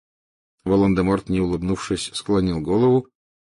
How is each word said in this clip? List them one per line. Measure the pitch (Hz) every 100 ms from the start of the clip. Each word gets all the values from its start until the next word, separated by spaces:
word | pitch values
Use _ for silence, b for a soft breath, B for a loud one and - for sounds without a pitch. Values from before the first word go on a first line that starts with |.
| _ _ _ _ _ _
Волан-де-Морт, | - 98 98 95 92 98 -
не | 92
улыбнувшись, | 90 90 90 95 - 92 -
склонил | - - 101 92 82
голову | 76 98 123 127 127 _ _ _